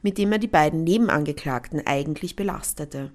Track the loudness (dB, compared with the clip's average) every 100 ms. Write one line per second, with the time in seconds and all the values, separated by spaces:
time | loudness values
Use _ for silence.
0 | -2 0 2 2 4 4 4 2 2 4
1 | 4 2 0 -4 -4 -4 -4 -6 -2 -2
2 | -2 -6 -8 -4 -4 -4 -8 -8 -8 -8
3 | -10